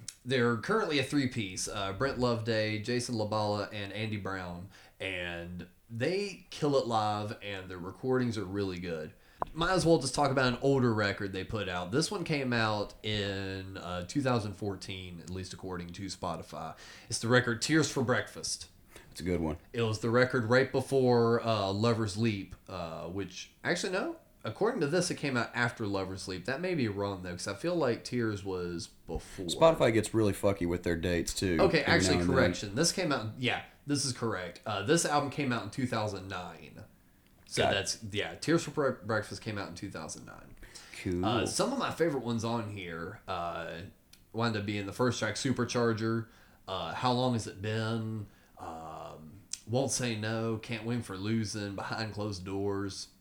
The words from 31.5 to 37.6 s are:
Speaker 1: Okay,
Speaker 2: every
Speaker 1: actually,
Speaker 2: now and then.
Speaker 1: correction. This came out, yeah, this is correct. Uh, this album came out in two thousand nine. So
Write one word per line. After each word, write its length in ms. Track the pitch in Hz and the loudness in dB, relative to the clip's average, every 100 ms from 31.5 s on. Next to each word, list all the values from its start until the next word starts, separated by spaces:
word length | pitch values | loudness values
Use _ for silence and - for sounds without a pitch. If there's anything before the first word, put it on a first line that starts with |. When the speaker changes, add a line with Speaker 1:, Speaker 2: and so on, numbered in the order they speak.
| 82 | 4
Speaker 1:
Okay, 200 | 185 160 | 6 4
Speaker 2:
every 140 | 135 165 | 4 4
Speaker 1:
actually, 200 | 95 90 | 6 4
Speaker 2:
now 40 | |
and 80 | 87 | 4
then. 80 | 131 | 6
Speaker 1:
correction. 380 | 107 85 101 107 | 4 2 -4 0
This 160 | 170 | 2
came 200 | - 170 | 2 0
out, 140 | 131 107 107 | 0 -4 -2
yeah, 220 | 120 90 - - 139 | 0 -2 -6 -14 -2
this 180 | 143 135 | -2 -2
is 80 | |
correct. 460 | - 113 92 87 - 113 | -2 -2 -2 -6 -8 -6
Uh, 160 | 101 | -2
this 200 | 101 170 | 2 4
album 280 | 165 147 139 | 4 2 0
came 200 | - 131 | -2 0
out 120 | 117 | 0
in 80 | 101 | -4
two 160 | - 123 | -4 -2
thousand 400 | 113 107 95 95 | 0 -2 -4 -6
nine. 560 | 92 87 82 78 - - - _ _ _ _ - | -8 -8 -14 -16 -16 -18 -20 _ _ _ _ -6
So 160 | - | 2